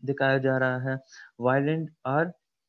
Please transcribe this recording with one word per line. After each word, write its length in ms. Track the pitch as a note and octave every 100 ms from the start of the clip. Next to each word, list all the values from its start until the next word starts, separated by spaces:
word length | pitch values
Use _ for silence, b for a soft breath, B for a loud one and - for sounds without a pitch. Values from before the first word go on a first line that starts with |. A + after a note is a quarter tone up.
दिखाया 340 | C3 C#3 C3+ C3+
जा 200 | C3 C3
रहा 320 | C3 B2+ C3
है, 80 | C3 B B B -
Violent 500 | A#2+ C3+ C#3+ D#3+ D#3 - B2+
और 260 | C#3 F3 - _ _